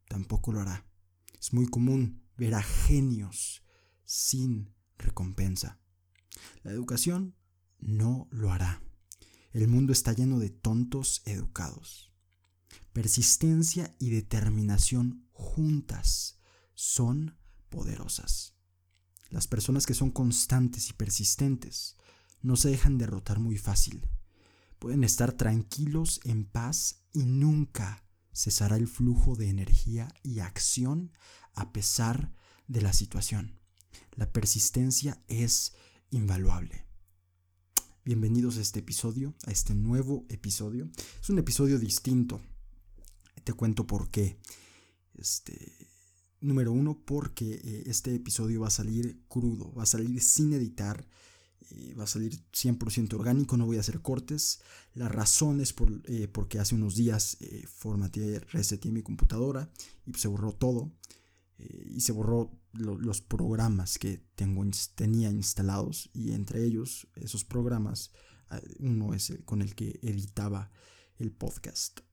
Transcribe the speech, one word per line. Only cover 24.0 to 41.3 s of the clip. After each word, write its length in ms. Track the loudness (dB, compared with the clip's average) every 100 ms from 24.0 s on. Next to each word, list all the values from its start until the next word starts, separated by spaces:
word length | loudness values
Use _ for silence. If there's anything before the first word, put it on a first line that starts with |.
| -4 -4 -6 _ _ _ _ -10
Pueden 240 | -2 4
estar 300 | 4 4 2
tranquilos, 880 | 2 2 2 -2 -4 -2 0 0 -2
en 220 | -2 -2 -2
paz, 580 | -6 -4 -2 -4 -6 _
y 120 | -2 2
nunca 800 | 4 4 4 0 -4 -6 -8 -16 _ _
cesará 440 | -4 -2 0 2 2
el 100 | 0
flujo 480 | 2 4 6 6 4
de 140 | 0
energía 600 | 0 8 8 8 0 -6 -8
y 160 | -6 -4
acción 720 | -4 -2 -2 0 0 0 -4 -12 -20 -20 -14
a 180 | -10 -6
pesar 640 | -4 -2 0 0 0 -4 -8 -18 -20 -4
de 140 | 0
la 120 | 4
situación. 680 | 4 4 -2 -2 -4 -6 -12 _ _ _ -20 -16 -6
La 160 | -2
persistencia 920 | 0 0 2 2 2 2 2 -2 -6 -6
es 480 | -2 2 2 0 -8 -20 _ _
invaluable. 800 | -2 2 4 6 4 0 -10 -12 -18 -20 _ _ _ _ _ _ -6 -6 _
Bienvenidos 540 | -2 0 2 2 2 -2
a 40 |
este 180 | -4 -6
episodio, 560 | -6 -4 -4 -4 -6 -8 -4
a 60 |
este 240 | -2 2 2
nuevo 500 | 4 2 0 -4 -4
episodio. 600 | -8 -6 -4 -4 -6 -8 -12 -14 -8
Es 80 |
un 80 | 0